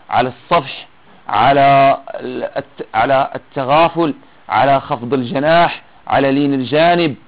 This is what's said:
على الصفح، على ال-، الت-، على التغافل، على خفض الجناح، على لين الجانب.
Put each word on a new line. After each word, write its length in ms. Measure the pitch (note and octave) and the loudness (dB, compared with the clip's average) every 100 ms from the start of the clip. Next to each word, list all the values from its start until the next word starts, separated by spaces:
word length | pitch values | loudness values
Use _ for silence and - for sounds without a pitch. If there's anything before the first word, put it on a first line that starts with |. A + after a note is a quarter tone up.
| - | -4
على 180 | A2 B2+ | -2 -2
الصفح، 600 | - - E3+ C3+ - - _ - - - | -6 -2 -2 -2 -10 -18 _ -20 -18 -4
على 720 | G#2 B2+ C#3 C#3 C#3 C#3 - - | 2 2 4 4 6 4 2 -6
ال-، 300 | - B2 B2+ | -12 -10 -8
الت-، 420 | - - - - - | -8 -8 -12 -14 -6
على 360 | A2 B2 C3+ C#3+ | -2 0 0 -2
التغافل، 800 | C3+ - D3 C3 D3+ E3 E3 D#3+ C3 - _ - | -8 -10 -8 0 2 2 0 -4 -4 -14 _ -4
على 320 | G#2 C3+ C3+ | 0 2 2
خفض 340 | - C3 A#2+ | -2 -8 -4
الجناح، 680 | C3+ B2 C#3+ D3 E3+ E3 - - _ - | -4 -2 -2 2 2 2 -2 -16 _ -2
على 260 | A#2+ C#3 | 0 0
لين 220 | C#3 C#3+ | 0 0
الجانب. 600 | C3+ A#2+ D3 E3+ F3 D#3+ A2 | -2 -2 0 2 2 -2 -4